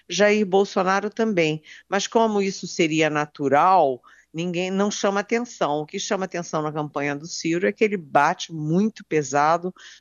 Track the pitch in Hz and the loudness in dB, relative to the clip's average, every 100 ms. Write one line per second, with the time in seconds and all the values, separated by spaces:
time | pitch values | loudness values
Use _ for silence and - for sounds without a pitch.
0 | - 175 208 208 196 190 202 202 180 196 | -6 2 4 4 2 2 2 0 0 0
1 | 208 - 226 185 156 156 - - - 196 | -2 -4 -2 2 0 -2 -8 -20 -6 -4
2 | - 233 226 202 190 185 185 - 165 156 | 0 2 2 2 -2 -4 -6 0 0 2
3 | 156 151 147 - 139 143 175 190 143 123 | 2 0 -4 -2 2 4 6 4 2 -2
4 | _ - _ 160 175 175 185 190 202 - | _ -20 _ -8 -6 -4 -2 0 -2 0
5 | 208 196 202 233 240 - 156 151 151 202 | -2 -2 -2 -4 -4 -4 -2 -2 -4 -8
6 | - 196 185 175 165 160 151 156 147 147 | -4 -4 -4 -8 -6 -4 -4 -4 -6 -4
7 | 143 143 165 - 165 170 202 202 220 196 | -4 -6 -8 -6 -4 0 0 0 0 -2
8 | 147 143 151 180 - 160 151 175 214 - | 0 2 2 0 -6 -6 0 2 0 -4
9 | - 156 143 143 151 170 180 - - - | -4 -4 0 2 2 2 -2 -10 -20 -16